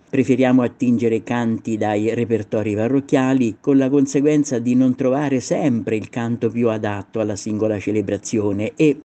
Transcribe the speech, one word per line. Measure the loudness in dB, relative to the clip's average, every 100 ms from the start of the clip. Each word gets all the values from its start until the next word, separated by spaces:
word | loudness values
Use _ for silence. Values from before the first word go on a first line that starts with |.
| _
Preferiamo | -2 2 2 4 4
attingere | 2 0 0 2 2 0
canti | -2 -2 -2 -2 -4 -4
dai | 0 0 0
repertori | -2 0 -2 -2 -4 -2 -2
parrocchiali, | 0 0 0 0 2 2 0 -2
con | 2 2
la | 4
conseguenza | 2 2 2 2 2 0 -2
di | 0 2
non | 2
trovare | 2 0 0 0 -2
sempre | -2 -2 0 0 -2 -4
il | -4
canto | -6 -4 -2 -2
più | 0 -2
adatto | -2 -4 -6 -8 -4
alla | -4
singola | -4 -6 -2 -2 -2
celebrazione | -2 -2 -2 -4 -4 -2 -2 -2 -4 2
e | 2 2